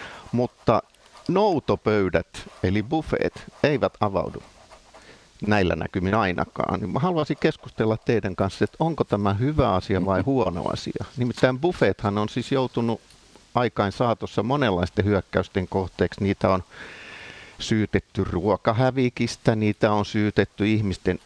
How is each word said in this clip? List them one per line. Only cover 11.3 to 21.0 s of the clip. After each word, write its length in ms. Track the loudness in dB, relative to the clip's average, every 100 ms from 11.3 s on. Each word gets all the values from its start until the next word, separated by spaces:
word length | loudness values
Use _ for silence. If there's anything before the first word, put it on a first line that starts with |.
| 2 2 2
buffethan 580 | 0 2 0 2 0 0
on 120 | -2
siis 220 | -4 -2
joutunut 500 | 0 0 0 -2 -2 -6 -20 -20 -20 -4 0
aikain 360 | 0 2 -2
saatossa 520 | 2 0 0 -2 -2
monenlaisten 600 | 0 2 2 2 0 0 2
hyökkäysten 640 | 2 0 -2 -2 -2 -2
kohteeksi. 560 | -2 -2 -2 -2 0
Niitä 260 | -2 2 2
on 140 | 2 -2 -14 -18 -18 -18 -18 -18 -18 -20 -10
syytetty 640 | -2 0 2 0 -2 -4
ruokahävikistä, 1300 | -2 -2 0 0 0 2 2 2 0 0 -4 -2 0 2
niitä 360 | 2 2 2
on 140 | 2 0
syytetty 640 | 0 0 2 0 0 0
ihmisten 520 | 2 0 -2